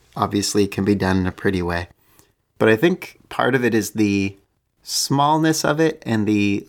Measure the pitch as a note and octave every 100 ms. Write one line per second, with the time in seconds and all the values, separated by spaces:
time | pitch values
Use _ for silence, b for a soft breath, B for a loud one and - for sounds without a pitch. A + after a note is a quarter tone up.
0 | _ - G2+ G#2 G2 G#2 G2 - G2 G2
1 | F#2+ F#2+ F2+ - G2+ F#2 F2 E2+ F2 _
2 | b b b b _ - A2+ A2 F3 F3+
3 | - - - - B2 B2+ A#2+ A2+ G2 G#2+
4 | G#2 G2+ G2 - _ _ _ _ - -
5 | - C#3 C#3+ D#3 D#3+ D#3 D3+ D3 D#3+ -
6 | - A2 G#2 G#2 G2+ G2+